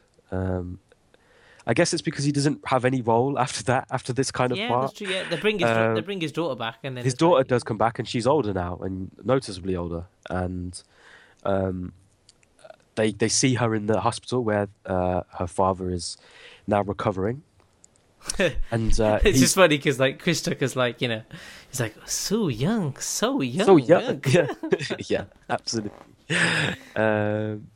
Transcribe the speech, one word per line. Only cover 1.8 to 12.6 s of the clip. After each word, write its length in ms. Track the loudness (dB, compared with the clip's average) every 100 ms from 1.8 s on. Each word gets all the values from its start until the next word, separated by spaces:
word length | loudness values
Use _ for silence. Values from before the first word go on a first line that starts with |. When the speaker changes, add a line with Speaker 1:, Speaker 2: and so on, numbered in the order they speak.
| 2
Speaker 1:
it's 100 | 0
because 220 | -4 -2
he 80 | 0
doesn't 340 | 2 0 0 0
have 180 | 0 2
any 160 | 0
role 360 | 2 2 2 0
after 240 | -2 -2
that, 220 | 0 0 0
after 220 | -8 -6
this 160 | -4 -4
kind 180 | 0 -2
of 60 | 0
Speaker 2:
Yeah, 100 | -2
Speaker 1:
part. 140 | 0
Speaker 2:
that's 140 | -2 -6
true, 80 | -6
yeah. 220 | -6 -4
They 80 | -2
bring 220 | -2 0
his 80 | 2
da-, 200 | 2 2
Speaker 1:
Um, 40 |
Speaker 2:
they 60 | 0
bring 200 | -4 -6
his 120 | -6
daughter 240 | -4 -4 -4
back, 220 | -8 -8
and 140 | -10 -6
then 80 |
Speaker 1:
his 80 | -4
Speaker 2:
it's 60 | 2
Speaker 1:
daughter 200 | 4 6
Speaker 2:
like 60 | 4
Speaker 1:
does 160 | 0
come 140 | -2 0
back, 200 | 0 -2
and 100 | -4
she's 180 | -2 2
older 260 | 2 0
now, 240 | -2 -4 -6
and 280 | -6 -6 -10 -10
noticeably 540 | -2 -2 -2 -10 -6 -4
older. 300 | -4 -6 -10 _ -8
And, 520 | -4 -4 -4 -8 -10 -20 _ -20 -20 -20 _
um, 480 | -2 0 0 -4 -8 -14 _ _ _ _ _ _